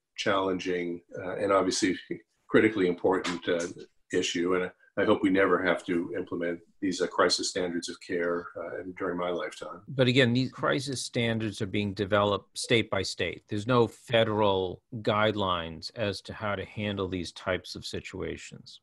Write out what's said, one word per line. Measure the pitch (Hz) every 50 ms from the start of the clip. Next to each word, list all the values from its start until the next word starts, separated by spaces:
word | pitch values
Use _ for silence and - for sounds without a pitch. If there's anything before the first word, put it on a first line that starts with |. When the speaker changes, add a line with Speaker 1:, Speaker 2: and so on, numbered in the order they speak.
| _ _ _
Speaker 1:
challenging, | - - 117 101 98 95 95 92 90 87 92 90 90 87 87 87 87 - _ - - 92
uh, | 90 92
and | - 104 98 98
obviously | 95 92 92 90 - - 95 90 - - - 87 - - _ _ _ _ _
critically | - 123 107 110 - 101 92 90
important, | 87 - - 95 92 92 - - 90 85 -
uh, | - 87 85 85 90 - - - - _ _ _ _ -
issue. | 90 90 - - 90 87 90 92
And | 90 90 90 - _ _ _ _ -
I | 98
hope | 101 107 - -
we | 98
never | 92 95 98 92 90 87 92
have | 90 85 - -
to | - 90 85 87 - -
implement | 95 90 - 95 87 85 87 87 85 - _ _ _
these, | - 95 87 90
uh, | 90
crisis | 85 - - 95 90 - - 92 -
standards | - 98 90 90 85 87 82 -
of | 87 -
care, | - - 95 87 85 87 85 85 87 - - 98
uh, | 85 - - - - 92 90 -
during | 101 90 87
my | 87 87 90
lifetime. | 90 85 78 - - - - - - - - -
Speaker 2:
But | 135 127 131 123
again, | 123 135 131 117 117
these | 127 131 123
crisis | - - 143 - 143 147 127 139 131 123 -
standards | - - 127 117 117 113 113 110 107 101 - 113
are |
being | 95 98 107 104 101 95
developed | 98 104 95 104 104 104 104 101 98 - _ _ -
state | - - 127 113 107 -
by | - 98 92
state. | - - - 98 85 82 - - _
There's | 110 104 104
no | 117 127 123 117
federal | 107 - - - - 120 113 113 110 107 104 107 101 98 95 95 90 95 - _ _ - 117 104
guidelines | 117 107 104 107 110 104 104 101 95 90 87 82 82 80 80 - - -
as | 123 110 101 95 - -
to | - 92
how | - 110 104 101
to | 95 90
handle | - - - 104 104 101 98 98 90
these | 92 92 85 80 -
types | - - - 92 87 - - -
of | 98 -
situations. | - - 92 80 - - 92 85 80 82 - - - - - - - - -